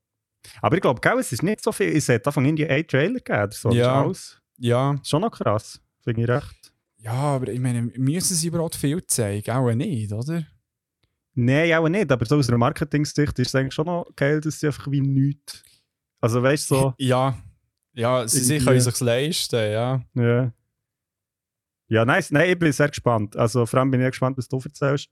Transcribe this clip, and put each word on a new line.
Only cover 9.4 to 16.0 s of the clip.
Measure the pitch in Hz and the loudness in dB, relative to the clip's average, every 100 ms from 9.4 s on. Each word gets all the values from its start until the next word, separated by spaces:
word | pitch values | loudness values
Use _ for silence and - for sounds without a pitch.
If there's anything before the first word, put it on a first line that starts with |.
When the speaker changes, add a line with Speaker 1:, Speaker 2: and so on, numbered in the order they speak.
| 104 | -2
Speaker 2:
Auch | 123 123 | 0 0
nicht, | 113 190 131 104 | 0 -2 -4 -4
oder? | 104 131 170 156 _ _ _ _ _ _ _ _ - | -6 -4 -6 -8 _ _ _ _ _ _ _ _ -2
Speaker 1:
Nein, | 120 139 170 | 2 4 4
auch | 160 156 | 2 2
nicht, | 185 170 | 0 2
aber | 127 120 | 0 2
so | 147 | 2
aus | 120 | 2
einer | 120 | 2
Marketing-Sicht | 120 147 - 147 147 - 147 - | 2 0 -2 -2 -2 0 -2 0
ist | 120 | -2
es | 135 | 0
eigentlich | 135 | -2
schon | - 156 | -4 -4
noch | 175 - - | -4 -8 -2
geil, | 139 156 | 0 0
dass | 151 147 | -2 -4
sie | 151 | -4
einfach | 135 - | -4 -4
wie | 139 | 0
nichts, | 135 135 139 143 - - _ _ _ _ | 2 2 2 -2 -12 -20 _ _ _ _